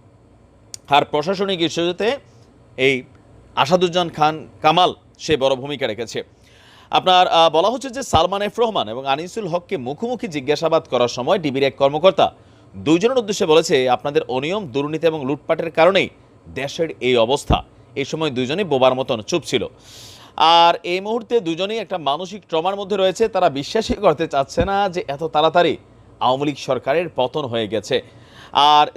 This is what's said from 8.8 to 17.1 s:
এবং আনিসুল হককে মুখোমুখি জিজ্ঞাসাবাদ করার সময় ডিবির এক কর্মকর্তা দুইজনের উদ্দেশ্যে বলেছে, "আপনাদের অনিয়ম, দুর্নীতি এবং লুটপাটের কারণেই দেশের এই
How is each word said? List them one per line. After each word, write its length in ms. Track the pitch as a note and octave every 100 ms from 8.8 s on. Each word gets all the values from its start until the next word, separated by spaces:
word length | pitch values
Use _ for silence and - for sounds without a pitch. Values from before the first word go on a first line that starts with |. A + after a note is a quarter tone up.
| G#2
এবং 160 | A#2 C3+
আনিসুল 420 | C#3 F3+ A3+ F#3+
হককে 300 | F3 F3 F3+
মুখোমুখি 500 | B2 D3+ A#3 B3+ A3
জিজ্ঞাসাবাদ 600 | D3+ B2+ A3 D#3+ D#3+ -
করার 200 | B2 B2
সময় 300 | B2+ B2+ F3+
ডিবির 260 | D#3 C3
এক 120 | C3+ -
কর্মকর্তা 600 | C#3 D3+ F#3 F3+ B2+ - - - _ G2
দুইজনের 420 | F#2+ E3+ A3+ C4
উদ্দেশ্যে 280 | G#3 G3 F#3+
বলেছে, 440 | D#3 D#3+ D3 B2+
"আপনাদের 320 | B2 D3 D3+ -
অনিয়ম, 400 | B2+ D3 G#3 E3+
দুর্নীতি 400 | C3 D3 D#3 E3
এবং 180 | D#3 C3+
লুটপাটের 460 | C#3+ - E3 E3+
কারণেই 380 | E3 E3 G3 A#2 - _ _ - E2
দেশের 340 | C#3 - E3 -
এই 180 | B2